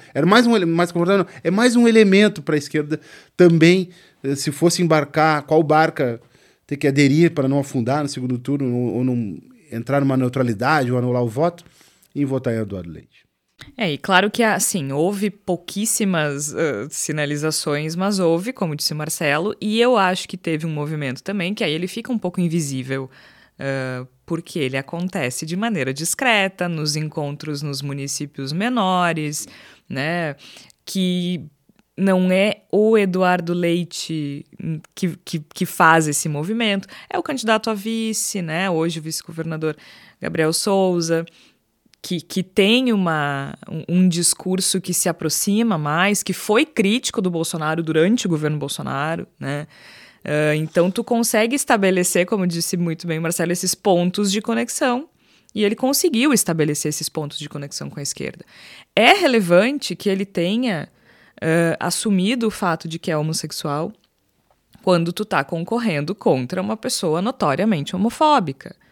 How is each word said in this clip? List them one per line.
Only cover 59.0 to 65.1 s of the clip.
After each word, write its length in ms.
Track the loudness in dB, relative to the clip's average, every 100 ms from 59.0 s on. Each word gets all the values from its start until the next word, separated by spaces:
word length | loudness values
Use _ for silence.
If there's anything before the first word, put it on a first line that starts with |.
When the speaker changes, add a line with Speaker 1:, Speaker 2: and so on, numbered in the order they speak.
| 4
Speaker 2:
relevante 840 | 6 4 2 6 4 4 0 -6 -4
que 120 | -2
ele 180 | -2 -2
tenha, 640 | -2 -2 0 -2 -4 -6 _ _ _ _ -8
ah, 340 | 0 2 2 0
assumido 680 | -4 -2 0 2 2 0 -2
o 60 |
fato 340 | 0 -2 -2 -4
de 140 | -8
que 100 | -4
é 60 | -2
homossexual 760 | -2 -4 -6 -8 -6 -4 -6 -10 _ _ _ _ _ _ _ _
quando 320 | 2 2 2